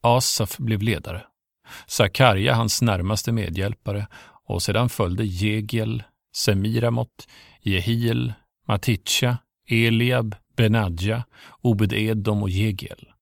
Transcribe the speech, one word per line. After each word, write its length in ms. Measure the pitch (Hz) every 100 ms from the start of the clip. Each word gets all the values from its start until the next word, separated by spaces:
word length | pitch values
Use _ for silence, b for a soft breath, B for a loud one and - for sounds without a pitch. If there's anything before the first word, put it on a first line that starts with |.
Asaf 560 | 120 123 - - 107 -
blev 240 | 120 107
ledare. 420 | 110 87 - 85 - _ _ _ B B B
Sakarja 680 | - 104 - 127 98 117
hans 280 | 117 113 -
närmaste 500 | 117 90 90 107 -
medhjälpare, 720 | 117 92 85 98 - - 101 104 B B B -
och 140 | 95
sedan 260 | - 107 120
följde 360 | - 92 92
Jegiel, 800 | 110 87 107 110 104 117 110 117 - _ _ -
Semiramot, 920 | - 98 104 117 117 120 123 - - B B B
Jehiel, 680 | - 95 87 117 117 117 123 107 _ _ -
Matitja, 720 | 104 - 104 - - 123 117 _ _ -
Eliab, 680 | 113 117 113 123 123 113 104 _ -
Benadja, 680 | 113 113 98 82 95 117 - B B B
Obed-Edom 800 | 123 104 104 104 110 110 107 104
och 80 | 104
Jegiel. 580 | 92 110 101 - - - _